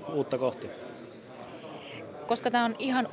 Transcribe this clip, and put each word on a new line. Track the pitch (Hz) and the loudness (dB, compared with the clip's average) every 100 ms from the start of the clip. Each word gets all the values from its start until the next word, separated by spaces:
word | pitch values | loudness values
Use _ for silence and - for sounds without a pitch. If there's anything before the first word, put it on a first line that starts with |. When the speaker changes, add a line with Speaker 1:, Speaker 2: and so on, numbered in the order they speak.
| - | -2
Speaker 1:
uutta | 156 131 127 | 0 2 4
kohti. | 127 110 - - - - - - - - - - - - - - - - - | 2 2 -4 -8 -10 -12 -14 -14 -16 -14 -12 -12 -12 -12 -10 -12 -10 -8 0
Speaker 2:
Koska | 233 247 | 2 4
tää | 233 233 | 6 6
on | 226 | 4
ihan | 262 254 233 | 2 4 2